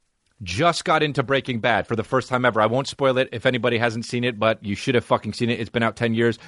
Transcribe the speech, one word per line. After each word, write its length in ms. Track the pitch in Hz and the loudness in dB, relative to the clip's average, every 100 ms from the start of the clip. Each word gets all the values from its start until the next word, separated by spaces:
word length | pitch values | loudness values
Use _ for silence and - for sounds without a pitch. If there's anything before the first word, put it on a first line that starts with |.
| _ _ _ _ | _ _ _ _
just 420 | 95 92 165 160 | -8 0 2 2
got 200 | - 160 | 0 0
into 200 | 151 143 | 0 -2
Breaking 380 | 120 135 127 117 | 0 -2 -2 -2
Bad 260 | 123 104 - | 2 2 0
for 80 | 104 | -4
the 80 | |
first 240 | 104 131 - | 0 -2 0
time 160 | 127 | 0
ever. 160 | 123 107 | 2 2
I 60 | 107 | 2
won't 240 | 123 139 | 2 -4
spoil 280 | - 135 127 | 0 0 2
it 120 | 131 | 0
if 140 | 120 131 | 0 0
anybody 320 | 123 123 117 | 0 0 2
hasn't 260 | 120 113 113 | 0 -2 -6
seen 200 | 123 123 | -4 -2
it, 120 | 107 | 0
but 240 | 110 113 | 0 0
you 140 | 101 101 | -4 -4
should 200 | - 120 | 0 0
have 100 | - | 2
fucking 260 | 120 110 | 0 -2
seen 180 | - 117 | -4 -2
it. 100 | 117 | -2
It's 100 | 113 | -4
been 140 | 120 | -2
out 120 | 117 - | -2 0
ten 180 | 117 | -2
years, 240 | 113 117 110 | 2 2 0